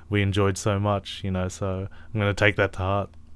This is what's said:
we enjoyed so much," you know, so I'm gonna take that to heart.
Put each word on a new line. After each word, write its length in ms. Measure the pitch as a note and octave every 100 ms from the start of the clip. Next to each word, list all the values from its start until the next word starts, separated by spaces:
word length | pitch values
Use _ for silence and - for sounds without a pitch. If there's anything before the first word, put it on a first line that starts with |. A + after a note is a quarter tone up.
| -
we 100 | G#2
enjoyed 340 | G2 F#2+ G2 G2
so 200 | A2 G2
much," 420 | G#2 G2+ - -
you 60 | G2
know, 180 | F#2 F#2
so 400 | - G2 F#2 G2 - -
I'm 60 | A2
gonna 120 | G2+
take 220 | G2 G#2 G#2
that 160 | G2
to 40 | -
heart. 300 | F#2 G2+ - - -